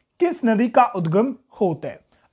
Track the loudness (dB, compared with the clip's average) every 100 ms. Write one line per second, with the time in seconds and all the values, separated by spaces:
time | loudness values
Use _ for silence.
0 | _ _ -2 0 0 2 2 2 2 0
1 | -2 0 0 -4 _ -4 -4 -4 -10 -14
2 | _ _ _